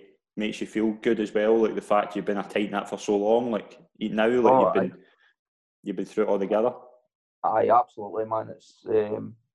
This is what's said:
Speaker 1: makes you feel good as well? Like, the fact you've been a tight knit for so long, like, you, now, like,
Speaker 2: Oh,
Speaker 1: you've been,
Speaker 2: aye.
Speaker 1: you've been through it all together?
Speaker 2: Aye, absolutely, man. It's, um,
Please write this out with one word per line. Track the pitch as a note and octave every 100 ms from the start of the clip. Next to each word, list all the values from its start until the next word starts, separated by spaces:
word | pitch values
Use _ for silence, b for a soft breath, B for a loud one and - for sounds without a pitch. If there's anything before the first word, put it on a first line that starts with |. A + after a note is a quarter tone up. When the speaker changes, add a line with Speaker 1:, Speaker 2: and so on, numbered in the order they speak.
| - _ _ -
Speaker 1:
makes | G#2+ G#2
you | G#2
feel | G#2+ A2 G#2+
good | A#2+ A2
as | G#2
well? | G#2+ G#2+ A2+
Like, | G#2+ F#2+
the |
fact | - G#2 G2+ G#2
you've | F#2
been | G2+
a |
tight | F#2+ G#2+ G#2
knit | G2+ -
for | G2+
so | - G2+
long, | G#2 A#2 B2+
like, | G#2 - - _ _
you, | G#2+
now, | G#2+ A2+
like, | B2 A#2
Speaker 2:
Oh, | C3 G#2
Speaker 1:
you've |
been, | F#2+ F#2
Speaker 2:
aye. | - b b b b _ _ _ _
Speaker 1:
you've | - F#2
been | F#2+
through | - G#2
it |
all | G2+
together? | G2 G#2 A#2+ - - - _ _ _ _ E2+
Speaker 2:
Aye, | A2 -
absolutely, | A#2 A#2+ - G2+ G#2+ A2
man. | A2+ A2
It's, | - - _ -
um, | A2 G#2+ A2 A2 A2 _